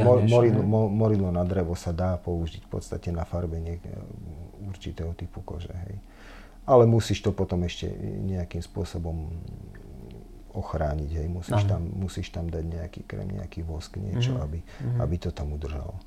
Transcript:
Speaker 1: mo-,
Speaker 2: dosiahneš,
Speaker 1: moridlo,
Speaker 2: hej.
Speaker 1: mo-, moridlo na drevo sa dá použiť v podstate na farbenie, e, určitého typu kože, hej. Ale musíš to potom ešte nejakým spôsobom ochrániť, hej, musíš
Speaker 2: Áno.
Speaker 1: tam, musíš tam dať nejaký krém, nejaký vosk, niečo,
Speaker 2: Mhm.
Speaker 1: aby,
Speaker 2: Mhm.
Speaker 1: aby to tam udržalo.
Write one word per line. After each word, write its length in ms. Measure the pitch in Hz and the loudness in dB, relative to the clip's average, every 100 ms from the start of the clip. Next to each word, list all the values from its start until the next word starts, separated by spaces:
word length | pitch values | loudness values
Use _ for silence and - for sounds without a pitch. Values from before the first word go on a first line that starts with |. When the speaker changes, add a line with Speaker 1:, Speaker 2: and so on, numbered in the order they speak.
Speaker 1:
mo-, 160 | 113 98 | 8 8
Speaker 2:
dosiahneš, 120 | 107 | 8
Speaker 1:
moridlo, 320 | 120 120 107 | 8 8 6
Speaker 2:
hej. 60 | 98 | 4
Speaker 1:
mo-, 220 | 110 110 | 4 4
moridlo 380 | 104 110 104 92 | 4 6 6 4
na 140 | 87 90 | 2 2
drevo 320 | 95 82 85 | 2 2 0
sa 140 | 87 | -2
dá 240 | 85 92 90 | 0 2 0
použiť 480 | - 87 80 - - | 0 -2 -2 -6 -8
v 40 | |
podstate 380 | 98 - - 90 | -8 -6 -6 -2
na 80 | 85 | -2
farbenie, 560 | 82 87 85 82 82 85 | -2 -2 -2 -4 -6 -6
e, 20 | 95 95 - 110 - - 87 - 101 | -8 -12 -12 -12 -12 -12 -14 -12 -10
určitého 480 | 92 - 76 82 | -10 -10 -6 -6
typu 320 | 85 87 - - | -6 -10 -10 -10
kože, 240 | 82 85 90 92 | -10 -8 -10 -8
hej. 80 | 101 - - - - - - - | -10 -14 -20 -18 -18 -20 -10 6
Ale 240 | 127 113 | 8 10
musíš 320 | 113 - 101 | 6 4 0
to 80 | 104 | 0
potom 320 | 92 95 87 | 0 0 0
ešte 240 | 87 - 82 92 101 101 98 | -2 -4 -6 -6 -6 -4 -4
nejakým 360 | 92 87 87 | -4 -4 -6
spôsobom 680 | - - 90 85 85 80 78 82 - - - - - - - 58 - - - | -8 -6 -6 -4 -4 -4 -6 -8 -10 -12 -14 -16 -16 -16 -14 -16 -16 -18 -10
ochrániť, 600 | 98 - 80 76 78 73 | -8 -4 0 2 0 -2
hej, 140 | 80 80 | -2 -2
musíš 320 | 87 87 107 | -4 0 2
Speaker 2:
Áno. 80 | 101 | 4
Speaker 1:
tam, 120 | 87 85 | 2 0
musíš 340 | 98 92 92 87 | -2 -4 -4 -6
tam 200 | 87 85 | -4 -4
dať 140 | 82 82 | -4 -4
nejaký 340 | 82 80 - - | -6 -8 -10 -10
krém, 240 | 101 95 | -8 -6
nejaký 320 | 98 87 85 | -6 -8 -8
vosk, 320 | 82 80 - 92 | -6 -6 -8 -8
niečo, 380 | 95 101 123 | -4 0 0
Speaker 2:
Mhm. 80 | 131 | 0
Speaker 1:
aby, 160 | 76 82 - - | -4 -6 -8 -8
Speaker 2:
Mhm. 160 | 62 120 | -2 0
Speaker 1:
aby 160 | 76 87 | 0 0
to 140 | 87 | -2
tam 240 | - 73 | -4 -4
udržalo. 400 | 73 71 73 82 - | -4 -4 -6 -6 -10